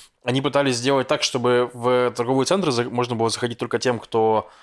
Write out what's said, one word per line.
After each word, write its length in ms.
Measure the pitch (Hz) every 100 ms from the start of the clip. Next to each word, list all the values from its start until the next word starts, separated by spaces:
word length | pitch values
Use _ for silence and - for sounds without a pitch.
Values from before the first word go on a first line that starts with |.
| - _
они 160 | 123 131
пытались 360 | 139 143 139 123
сделать 320 | 127 135 127
так, 140 | 151
чтобы 460 | - 131 123 123 120
в 360 | 120 120 127 123 117
торговые 300 | 117 135 127
центры 240 | 190 165
за-, 160 | 117 120
можно 280 | 120 120 113
было 120 | 113
заходить 300 | - 120 117
только 200 | 120 117
тем, 200 | 127 117
кто, 500 | - 113 110 110 - -